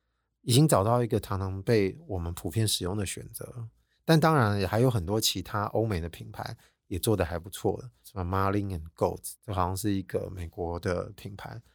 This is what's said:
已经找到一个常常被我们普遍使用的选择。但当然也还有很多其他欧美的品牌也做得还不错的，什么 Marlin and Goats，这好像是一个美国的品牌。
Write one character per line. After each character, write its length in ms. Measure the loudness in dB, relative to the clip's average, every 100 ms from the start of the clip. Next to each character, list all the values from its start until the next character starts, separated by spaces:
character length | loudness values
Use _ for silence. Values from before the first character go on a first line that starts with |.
| _ _ _ _
已 140 | 2
经 120 | 6 6
找 160 | 6
到 220 | 4 2
一 20 | 2
个 140 | 0
常 180 | 0 -4
常 240 | -4 -4
被 360 | 2 4 2 -2 -8
我 120 | -6
们 140 | -4
普 160 | -6 -4
遍 180 | 0 0
使 180 | 0
用 120 | -2 -4
的 80 |
选 240 | -4 -6 -12
择。 380 | -12 -12 -10 -12 _ _ _ 4
但 120 | 6
当 160 | 6
然 240 | 6 4 4
也 80 | 2
还 140 | 4
有 100 | 4
很 140 | 2
多 160 | 0 0
其 220 | 0 -2
他 220 | -4 -4
欧 200 | -2 0
美 160 | 0 -2
的 80 | -4
品 240 | -10 -14
牌 240 | -10 -10 -12 _ _ -8
也 120 | -2
做 160 | 2
得 120 | 2 2
还 120 | -4
不 120 | -8
错 260 | -4 -2 -2
的， 80 | -8 _
什 80 | -14
么 100 | -6
Marlin 540 | -2 0 2 0 -2 -6
and 80 | -8 -2
Goats， 360 | -2 -2 -10 -14
这 80 | -6
好 140 | -2 0
像 100 | 0
是 160 | -2
一 100 | -2
个 280 | -2 -6 -6
美 180 | -10 -10
国 320 | -6 -6 -4
的 300 | -2 -2 -4
品 260 | -12 -14 -12
牌。 240 | -14 -14 -18